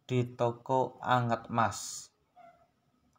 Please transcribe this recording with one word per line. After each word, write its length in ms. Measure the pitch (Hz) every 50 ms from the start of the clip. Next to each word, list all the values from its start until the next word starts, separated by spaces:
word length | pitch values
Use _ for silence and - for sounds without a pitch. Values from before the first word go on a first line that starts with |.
| _ -
di 160 | 127 123 120 123 -
Toko 640 | - 120 120 120 - - - 131 131 127 - - -
Anget 480 | - - 123 123 120 117 117 - - - 117
Mas, 560 | 120 113 104 107 - - - - - - - _ _ _ _ _ - - 698 698 679 _ _ _ _ _ _ _ _ _ _ _